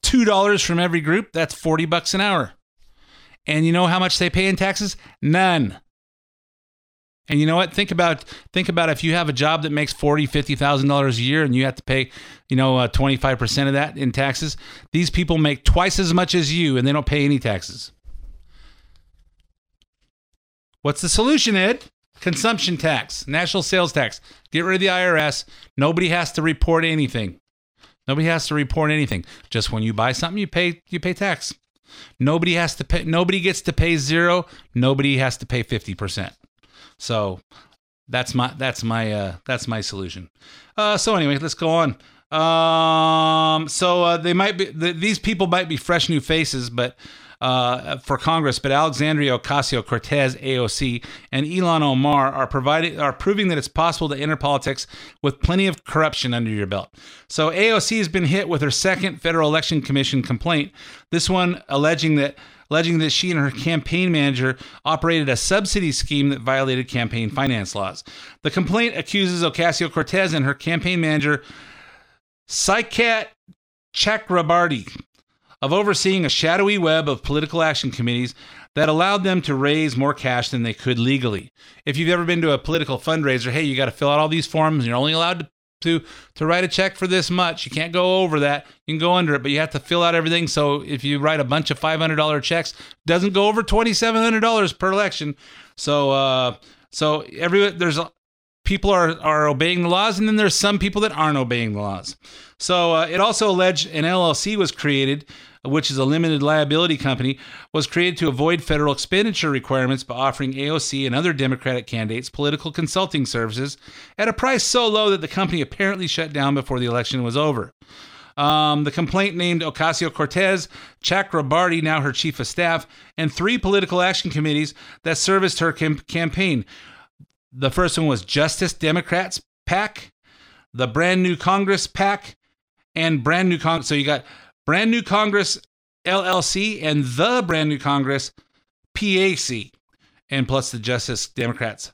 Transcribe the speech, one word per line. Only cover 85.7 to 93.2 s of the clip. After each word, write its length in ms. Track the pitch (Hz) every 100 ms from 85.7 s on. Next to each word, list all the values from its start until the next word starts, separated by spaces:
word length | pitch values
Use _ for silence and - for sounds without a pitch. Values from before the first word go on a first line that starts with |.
| _
to, 240 | 165 165 - - - -
to 100 | 156
write 180 | 175
a 40 | 185
check 280 | - 190 -
for 120 | 185
this 220 | 185 165
much. 360 | 180 175 165 -
You 60 |
can't 220 | - 165
go 280 | 180 180 185
over 180 | 185 156
that. 260 | 143 143 - _ -
You 80 |
can 60 | 156
go 140 | 170
under 200 | 180 170 143
it, 80 |
but 80 | 131
you 80 | 143
have 120 | 156
to 80 | 143
fill 240 | - 175
out 120 | 170 170
everything. 320 | 160 170 165
So 340 | - 147 143
if 220 | 139 143
you 160 | 139 143
write 200 | 151 156
a 40 |
bunch 280 | 131 147 156
of 80 | 143
five 200 | 156 160
hundred 180 | 160 156
dollar 240 | 151 151
checks, 320 | 127 170 156 - - - -
doesn't 280 | 170